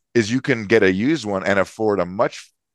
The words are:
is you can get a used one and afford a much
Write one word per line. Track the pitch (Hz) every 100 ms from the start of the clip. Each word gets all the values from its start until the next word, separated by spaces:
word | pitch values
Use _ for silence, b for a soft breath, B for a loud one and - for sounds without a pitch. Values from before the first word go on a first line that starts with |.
| _ 120
is | 104
you | 127
can | 139 117 101
get | 113
a | 95
used | 92 120 160 107
one | 98 87
and | 98
afford | 92 - 110 101
a | 87
much | 95 143 - - _ _